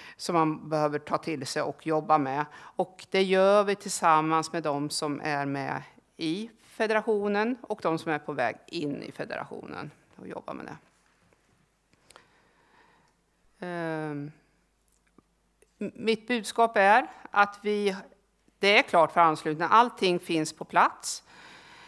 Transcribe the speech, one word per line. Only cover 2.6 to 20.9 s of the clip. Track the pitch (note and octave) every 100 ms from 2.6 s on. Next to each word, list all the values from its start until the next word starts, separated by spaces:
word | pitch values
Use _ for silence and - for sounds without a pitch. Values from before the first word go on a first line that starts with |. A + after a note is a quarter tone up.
| - - F3+ - -
det | F#3+
gör | F#3+ F#3+ F#3+ G#3
vi | G3+
tillsammans | G3 G3 - F3 D#3 D#3 D#3+ D#3
med | E3+
de | D#3 C#3+ D3
som | - D#3 C#3+
är | D#3 C#3+ C#3
med | C#3 C3+ C#3+ C#3+ _ _ -
i | D#3+ F3+ A3+ -
federationen | _ - A3 A3 G#3+ G#3+ G#3 G3+ A3 B3+
och | - G#3
de | E3+ D#3+
som | E3
är | D3+
på | -
väg | C#3 A#2+ - -
in | E3+ D3 -
i | -
federationen | - - - - - - - D3 - _ -
och | -
jobbar | - -
med | C2+ -
det. | D#3 _ _ _ _ _ _ _ _ _ _ _ _ _ - _ _ _ _ _ _ _ _ _ _ _ _ _ _ F3+
Ehm, | F3 E3 D#3+ D#3 D3 D3 - _ _ _ _ _ _ _ _ _ _ _ _ _ _
m-, | G3+
mitt | - G#3+ A3 -
budskap | A#3+ G3+ - A3+ A3+
är | G3 A3+ D#4+ - -
att | G3+ G3+ -
vi | G#3 G#3 G3+ F#3+ - _ _ _ _ _
det | G3 G#3+
är |
klart | C#4 F3+ D3+
för | F3
anslutning. | E3 D#3 E3 D#3 E3+
Allting | A3 A#3+ - F#3+ F3
finns | - E3 D#3
på | -
plats. | - E3+ A#3+